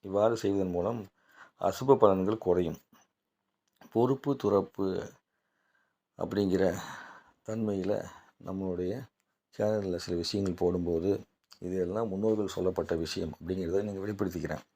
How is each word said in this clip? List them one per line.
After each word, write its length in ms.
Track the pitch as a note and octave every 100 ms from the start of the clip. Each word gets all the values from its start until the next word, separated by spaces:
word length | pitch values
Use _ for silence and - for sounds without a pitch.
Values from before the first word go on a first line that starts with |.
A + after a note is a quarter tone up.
இவ்வாறு 300 | G2 G2 G#2+ A2+
செய்வதன் 380 | G2+ G2 F#2+
மூலம் 260 | F2 F#2 A#2 G2 _ _ - - _
அசுப 360 | F#2 F#2 C3 C3+
பலன்கள் 480 | G#2+ F#2+ F#2 A2
குறையும். 340 | F2+ F2+ F2 - _ _ _ _ _ _ _ _ _ _ -
பொறுப்பு 400 | A2+ B2 C3+ C#3+ -
துறப்பு 500 | G#2 G2 F#2+ - G2 F#2 - - _ _ _ _ _ _ _ _ _ -
அப்படிங்கிற 460 | F2+ G2+ G2 F#2 F#2 E2+ - - - - _ _
தன்மையில 480 | - A2 G#2+ G2 F#2 G#2 - - - _
நம்மளுடைய 480 | F2 F#2+ F#2+ F2 F2+ A#2 B2 _ _ _ _
சேனல்ல 420 | - G#2 G#2+ G2 F2
சில 180 | - F2
விஷயங்கள் 440 | E2 G#2 G2 F2
போடும்போது, 500 | F2+ F2+ F2 E2 F2+ G2 - _ _ -
இதையெல்லாம் 480 | F2+ F#2 F2 G2+ A2+
முன்னோர்கள் 460 | F#2+ A2 G#2+ G2 -
சொல்லப்பட்ட 360 | F2+ F2+ E2 E2+
விஷயம் 380 | D#2+ - E2
அப்படிங்கிறத 480 | - D#2+ F#2+ F2 F#2+
நீங்க 180 | G#2 G2
வெளிப்படுத்திக்கிறேன். 600 | G2+ G2+ G2 F2 D#2 D#2 -